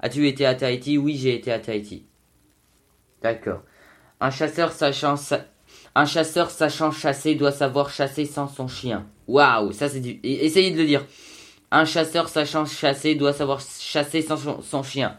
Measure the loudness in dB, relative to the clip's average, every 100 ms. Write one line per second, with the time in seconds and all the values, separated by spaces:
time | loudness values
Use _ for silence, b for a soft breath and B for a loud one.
0 | -4 0 0 4 2 2 0 -2 0 0
1 | 2 0 0 0 -2 -4 -2 -6 -6 -16
2 | -18 _ _ _ _ _ _ _ _ _
3 | _ _ -4 -4 -6 -8 -10 b b b
4 | b _ -4 -2 -4 0 -2 0 -2 0
5 | 0 -2 -2 -4 -4 _ B B B 2
6 | 2 2 0 0 -2 0 -2 2 -2 0
7 | -2 0 0 2 2 2 0 0 -2 -2
8 | -4 -2 -4 -4 -6 -6 -8 -6 -6 -6
9 | -8 _ 2 6 6 6 0 -2 -4 -4
10 | -8 -6 -4 0 2 4 4 2 2 2
11 | 0 B B B B B _ 2 4 2
12 | 0 0 0 0 0 -2 -2 0 0 2
13 | 2 2 2 2 -2 -2 -6 -14 -4 -2
14 | 0 -2 0 -2 -4 -8 -6 -6 -4 -2
15 | -4